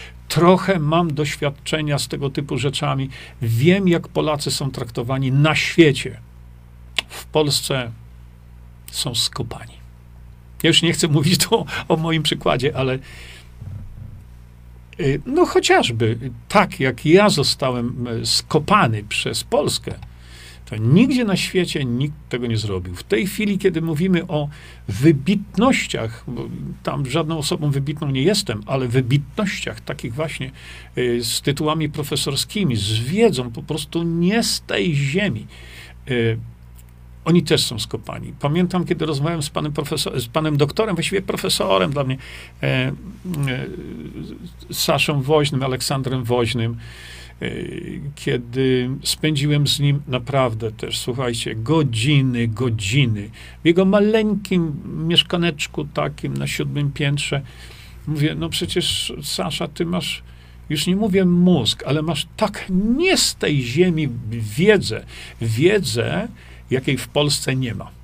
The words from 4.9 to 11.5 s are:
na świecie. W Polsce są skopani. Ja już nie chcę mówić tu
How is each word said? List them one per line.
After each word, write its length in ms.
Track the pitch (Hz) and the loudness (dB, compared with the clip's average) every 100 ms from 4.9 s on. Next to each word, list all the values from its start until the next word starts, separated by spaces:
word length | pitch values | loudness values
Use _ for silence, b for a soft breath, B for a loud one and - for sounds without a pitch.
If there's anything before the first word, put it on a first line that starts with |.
| 127 120 135 131 | -4 -2 -2 2
na 220 | 135 151 | 4 4
świecie. 680 | - - - 156 135 - - - - - - - - - - - | 4 4 6 6 6 -2 -10 -18 -20 -20 -20 -20 -20 -10 -10 -8
W 180 | - - | -12 -2
Polsce 640 | 151 147 - - 135 117 113 - - - - - - - - - | 0 2 0 -2 -4 -4 -10 -18 -20 -20 -20 -20 -20 -20 -20 -12
są 240 | - 131 | -8 -4
skopani. 580 | 110 - - 117 - - - - - - - - - - - | -2 -4 -4 -8 -10 -14 -20 -20 -20 -20 -20 -20 -20 -20 0
Ja 60 | 160 | 4
już 140 | 156 | 4
nie 100 | 165 | 4
chcę 160 | 170 165 | 2 2
mówić 380 | 151 147 151 | 4 4 2
tu 200 | - | 2